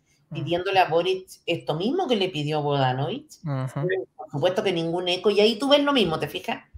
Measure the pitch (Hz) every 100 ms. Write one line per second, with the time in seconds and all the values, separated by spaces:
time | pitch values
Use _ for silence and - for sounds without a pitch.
0 | _ _ _ 143 143 170 185 190 175 165
1 | 175 185 - - - 165 - 151 208 359
2 | 330 226 185 151 147 151 147 143 131 127
3 | 147 240 - - 160 135 131 - 156 381
4 | - - - 147 170 185 214 170 165 170
5 | 180 180 208 202 214 226 277 285 285 277
6 | 180 160 147 - - - -